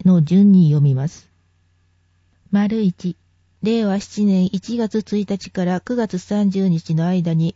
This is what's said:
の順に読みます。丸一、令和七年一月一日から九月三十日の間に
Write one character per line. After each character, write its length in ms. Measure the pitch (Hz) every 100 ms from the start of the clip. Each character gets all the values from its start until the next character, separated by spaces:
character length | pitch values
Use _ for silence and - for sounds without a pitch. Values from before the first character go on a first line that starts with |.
の 180 | 185 175
順 300 | 147 185 202
に 180 | 190 160
読 120 | 147
み 120 | 143
ま 140 | 131 151
す。 220 | - _ _ _ _ _ _ _ _ _ _ _ _ _
丸 300 | 202 208 220
一、 340 | 202 - 180 - _ _ _ _
令 240 | - 233 208
和 140 | 196
七 260 | - - 208
年 200 | 190 185
一 320 | 190 - 233
月 220 | 220 220
一 260 | - 208 202
日 220 | 202 -
か 160 | - 180
ら 140 | 180
九 160 | - 247
月 240 | 220 185
三 320 | - 208 202
十 160 | 190 190
日 260 | 165 -
の 120 | 160 170
間 260 | 185 170
に 220 | 160 165